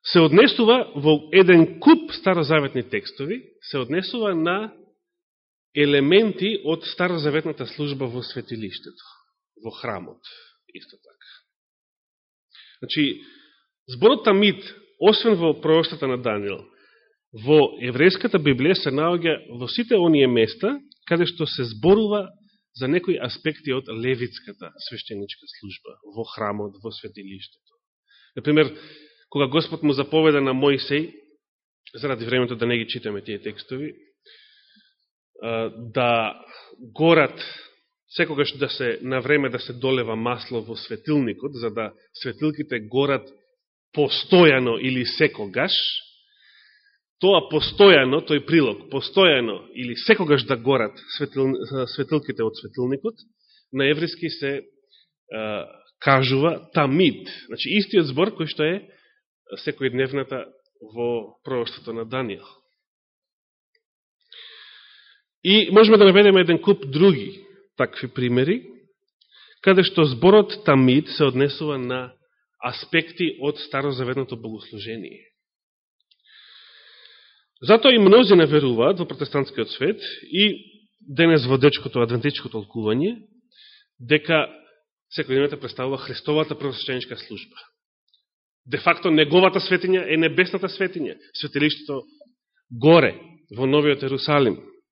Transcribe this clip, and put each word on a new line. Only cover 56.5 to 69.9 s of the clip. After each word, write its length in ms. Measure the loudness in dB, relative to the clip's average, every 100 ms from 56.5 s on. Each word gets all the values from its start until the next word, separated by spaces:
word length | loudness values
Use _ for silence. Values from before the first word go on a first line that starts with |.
| -2 -6
тамид. 540 | -2 0 2 2 0 -16 -20 -16
Значи, 240 | -12 -4 -2
истиот 260 | 0 0 0
збор 240 | -2 -4 -4
кој 100 | -10
што 180 | -4
е 120 | -4 -4 -10 _ _ _ _ _ _
секојдневната 880 | -10 -10 -6 -4 -2 -4 -4 -6 -10 -12 _ _ _ -16
во 440 | -6 -4 -4 -8 _
пророштото 480 | -8 -6 -6 -10 -12
на 120 | -12
Даниел. 400 | -8 -8 -8 -10 -16 _ _ _ _ _ _ _ _ _ _ _ _ _ _ _ _ _ _ -20 -20 -20 -20 -20 _ _ _ _ _ _
И 260 | 2 2 6
можеме 260 | 6 8 8
да 80 |
наведеме 360 | 8 8 6 6
еден 180 | 4 2
куп 240 | 2 0 0
други 540 | 4 4 4 -4 -16 -20 _ _ -6
такви 320 | -6 -4 -12
примери, 560 | -4 0 0 0 -2 -6 -20 _ _ _ _ _ _ _ _
каде 220 | 4 4
што 200 | 4